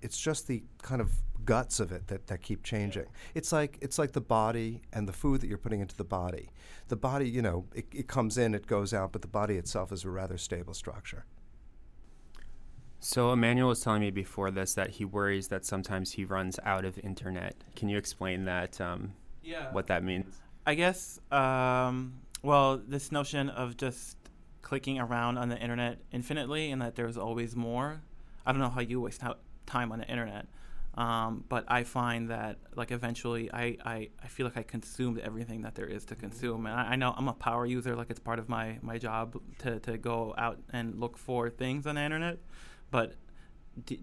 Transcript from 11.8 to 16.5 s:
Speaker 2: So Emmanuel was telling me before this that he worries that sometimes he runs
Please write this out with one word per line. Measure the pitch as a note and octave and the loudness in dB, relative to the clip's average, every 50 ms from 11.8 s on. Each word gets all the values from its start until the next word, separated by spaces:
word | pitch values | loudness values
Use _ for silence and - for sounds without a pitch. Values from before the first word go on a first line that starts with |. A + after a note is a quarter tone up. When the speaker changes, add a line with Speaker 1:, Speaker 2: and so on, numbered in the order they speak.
| - - - - - - - - - - - - - - - - - - - - - - - - | -16 -16 -16 -16 -16 -16 -18 -18 -16 -14 -12 -10 -10 -8 -8 -10 -10 -12 -12 -12 -14 -14 -12 -4
Speaker 2:
So | - - - B2+ A#2+ A#2+ | -2 2 4 6 6 8
Emmanuel | B2+ A#2+ A#2 A#2 B2 B2+ B2+ B2+ | 8 8 8 8 8 8 8 6
was | A#2 - | 6 4
telling | - A#2+ G#2+ G#2+ | 4 4 4 4
me | G#2 G2+ | 4 2
before | F#2+ G2+ F#2 - - - G2 F#2+ | 2 0 -4 -2 -2 0 0 2
this | F#2+ G2 F#2+ - - | 2 2 0 2 2
that | G2+ F#2+ G2 | 2 0 0
he | G2 - G#2 | 0 -4 -4
worries | F#2+ G2+ G2+ G2+ G2+ G2 G2 F#2 - | 0 2 2 4 4 4 2 0 -2
that | G2 F#2+ - | -4 -2 -2
sometimes | - G2+ F#2+ F#2 - G2 F#2 F#2+ - | -2 -2 -2 -2 0 -2 -2 -2 -2
he | - - F#2+ | -2 -4 -2
runs | F#2+ G2 F#2+ F#2 F#2 | 0 0 0 0 0